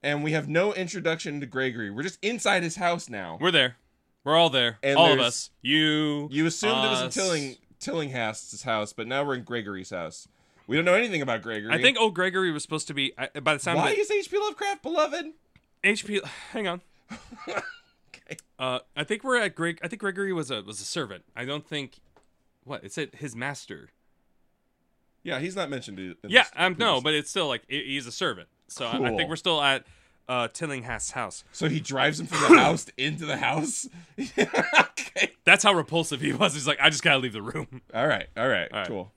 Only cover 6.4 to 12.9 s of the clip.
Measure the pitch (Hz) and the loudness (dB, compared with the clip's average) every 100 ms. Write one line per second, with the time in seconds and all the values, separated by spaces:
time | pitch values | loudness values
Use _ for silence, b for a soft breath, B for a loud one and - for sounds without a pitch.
6.4 | 160 160 214 131 131 127 127 247 190 165 | 0 2 0 2 2 2 -2 0 0 0
7.4 | 139 127 _ - - 277 147 127 113 110 | -2 -10 _ -14 -6 -4 -4 -2 -4 -4
8.4 | - 107 131 110 104 - 113 131 143 127 | -12 -12 -2 0 0 -6 -4 0 0 -2
9.4 | 120 120 104 98 92 92 80 80 - b | -2 -6 -4 -8 -6 -6 -6 -10 -20 b
10.4 | b b - 139 165 202 240 180 135 113 | b b -2 2 4 4 2 -2 -2 -2
11.4 | 104 107 107 127 180 247 220 170 185 185 | -2 -6 0 2 4 4 0 2 0 2
12.4 | 185 147 - 156 - | 0 -2 -4 -6 -6